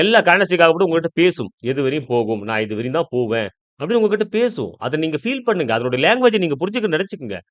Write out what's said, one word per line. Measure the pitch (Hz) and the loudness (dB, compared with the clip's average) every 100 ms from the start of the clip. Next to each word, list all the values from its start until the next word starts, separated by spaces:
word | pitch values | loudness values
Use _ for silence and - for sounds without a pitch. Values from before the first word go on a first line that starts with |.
எல்லா | 190 226 170 | 4 4 4
கேண்டல்ஸ்டிக் | 180 185 175 170 | 4 2 4 4
ஆகப்பட்டு | 165 185 | 4 2
உங்ககிட்ட | 165 165 - | 0 -2 2
பேசும், | 180 - 107 - 117 | 2 0 -8 -8 -6
எது | 135 131 | -2 -2
வரையும் | 151 131 | -4 -2
போகும், | 120 107 110 104 | -2 0 -4 -4
நான் | 110 107 | -4 -2
இது | 107 | -4
வரையும் | 120 156 | -2 -4
தான் | 160 123 | -2 -2
போவேன் | 117 113 101 - _ _ | -2 -2 -4 -10 _ _
அப்படின்னு | 151 240 | -2 0
உங்ககிட்ட | 214 208 214 214 | 2 0 -2 0
பேசும். | 240 - 98 - 120 | 0 -2 -8 -6 -6
அதை | 151 160 | -2 -2
நீங்க | 151 | -4
ஃபீல் | 233 269 240 | -4 -4 -2
பண்ணுங்க, | 190 127 113 | -2 0 -2
அதனுடைய | 123 131 156 | -2 0 2
லாங்குவேஜை | 247 247 214 170 | 4 2 2 -2
நீங்க | 135 | -2
புரிஞ்சுக்க | 185 226 208 156 | -4 -4 -2 -2
நினைச்சுக்குங்க. | 190 180 123 92 - | -4 -10 -10 -12 -12